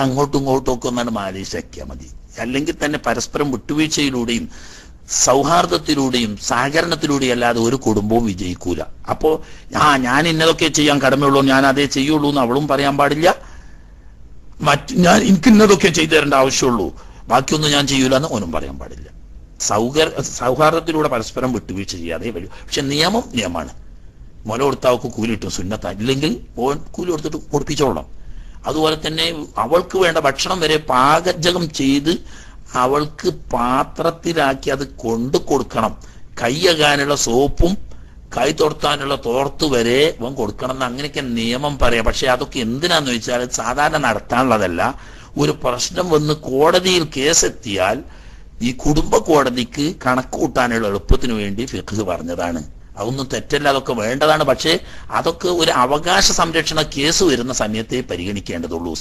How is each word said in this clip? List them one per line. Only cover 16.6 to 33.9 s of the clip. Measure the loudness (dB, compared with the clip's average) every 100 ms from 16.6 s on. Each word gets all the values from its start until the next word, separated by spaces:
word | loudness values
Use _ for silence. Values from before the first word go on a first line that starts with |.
| 2 2 0 -6 -16 -14 0
ബാക്കിയൊന്നും | 2 2 0 2 2
ഞാൻ | 2
ചെയ്യൂല | 2 4 2
എന്ന് | 2 -2
ഓനും | -4 -4
പറയാൻ | -6 -10
പാടില്ല. | -14 -14 -16 -18 -18 -18 -18 -8 -2
സൗകര്യ-, | 0 2 2 0 0 -8 -4
സൗഹാർദ്ദത്തിലൂടെ | -2 2 2 2 0 0 0 -2
പരസ്പരം | -4 -4 -2 -2
വിട്ടുവീഴ്ച | -4 -8 -8 -8
ചെയ്യാതെ | -8 -6 -6 -8
വരൂ. | -10 -14 -8
പക്ഷെ | -4 -2
നിയമം | 0 0 0 -2 -4
നിയമമാണ്. | -4 -4 -8 -12 -18 -18 -20 -20 -20 -14 -6
മുല | -2 0
കൊടുത്താൽ | 2 2
അവൾക്ക് | 0 -2 -4
കൂലി | -4
കിട്ടും, | -4 -6 -6
സുന്നത്താ. | -6 -6 -6 -4
ഇല്ലെങ്കിൽ | -2 0 0 -2 -8 -4 -2
ഓൻ | -2 -6 -8
കൂലി | -4
കൊടുത്തിട്ട് | -4 -4 -8 -4
കൊടുപ്പിച്ചോളണം. | -4 -2 0 0 0 -6 -12 -12 -12 -14 -10 -6
അതുപോലെ | 0 0 0 -4
തന്നെ | -2 -2 -4 -6 -4
അവൾക്ക് | 2 2 2 2
വേണ്ട | 2 4 2
ഭക്ഷണം | 0 -2 0
വരെ | 2 2 2
പാചകം | 4 6 4 2 0 0 0 -2 0
ചെയ്ത് | 2 2 2 -2 -4 -16 -18 -20 -6 0
അവൾക്ക് | 2 2 -2 -4 -4 -4 -4
പാത്രത്തിലാക്കി | -2 0 0 -2